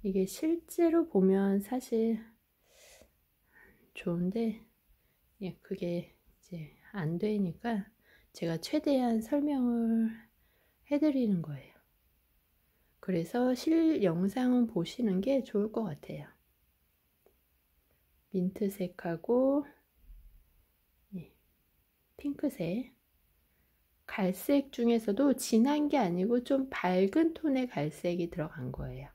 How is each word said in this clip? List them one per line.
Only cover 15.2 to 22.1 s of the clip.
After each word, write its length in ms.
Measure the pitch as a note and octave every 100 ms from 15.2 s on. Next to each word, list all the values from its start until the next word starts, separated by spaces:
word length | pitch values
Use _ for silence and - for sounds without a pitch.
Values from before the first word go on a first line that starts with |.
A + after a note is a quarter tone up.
게 220 | B3 C4+
좋을 300 | - G#3 G#3+
것 120 | A3+
같아요. 420 | G#3+ C#3+ - D3+ C#3+ - _ _ _ _ _ _ _ _ _ _ _ _ _ _ _ _ _ _ _
민트색하고, 1400 | F#3+ F3+ F#3+ G3+ G3 F3+ - F3 E3 - A#3+ C4 C#4+ C#4+ - _ _ - - - - _ _ _ _ _ _ _ F#3+
예, 180 | D3 _ _ _ _ _ _ _ _